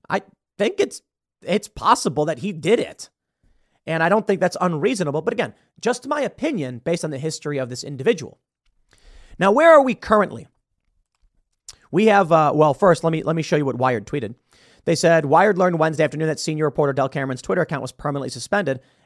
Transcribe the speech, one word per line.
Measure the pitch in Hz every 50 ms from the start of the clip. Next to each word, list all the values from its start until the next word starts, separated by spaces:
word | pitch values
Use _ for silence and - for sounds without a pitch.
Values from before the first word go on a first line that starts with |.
| _ _
I | - 196 - _ _ _ _ _ _ _
think | 208 220 392 -
it's, | 403 - - - - _ _ _ _ _ _ _ -
it's | 120 175 208 - -
possible | - - - 180 240 - - 190 139 147 151
that | 156 160 123
he | 123 208 190
did | 156 143 170 220 -
it. | - 78 - - - - _ _ _ _ _ _ _ _ _ _ _ _ _ _ _
And | - 165 160
I | 165 175
don't | 196 220 208
think | - 196 170
that's | 180 180 - -
unreasonable. | 180 180 170 147 143 220 262 196 180 147 135 156
But | 160 220 240
again, | 240 202 117 - _ _ _ _ _
just | - 214 240 240 - 269
my | 294 294
opinion | 269 202 - - - 320 302 202 143 127 127 117
based | - 165 170 175 -
on | 160
the | 151 135
history | 139 160 151 - - 151 147 135
of | 131 120
this | 123 120 -
individual. | - 147 123 131 220 240 165 127 - - _ _ _ _ _ _ _ _ _ _ _ _ _ _ - - - - - - -
Now, | 175 196
where | 208 269 320 330
are | 330 294 277
we | 220 214
currently? | - - - 220 208 196 - - 113 - - _ _ _ _ _ _ _ _ _ _ _ _ _ _ _ _ _ _ _ _ _ _ _ - - _ _ _
We | - 165 220 220
have, | 202 202 196 151
uh, | 170 156 156 147 143
well, | 151 156 151 135
first, | - - 190 165 - -
let | 165
me, | 160 160
let | - - 170
me | 165 156
show | - 175 156
you | 147
what | 135 120
Wired | 120 127 131 127 110 101 -
tweeted. | - 147 117 98 120 - _ _ _ _ _ _ _ _ _
They | - 170
said, | - - 165 170 165 156
"Wired | 139 147 160 190 214 202 175
learned | 185 185 175 160
Wednesday | 156 160 156 139 156
afternoon | 143 - 147 156 156
that | 151 -
senior | - - 156 151 156
reporter | 147 - - 151 139 131
Del | 139 131 135
Cameron's | - 151 135 135 131 123
Twitter | - - 190 180 160
account | - 160 139
was | 120 131
permanently | - _ - 156 139 139 135 123
suspended | - 123 - - - 202 196 139 135 127 - _ _ _ _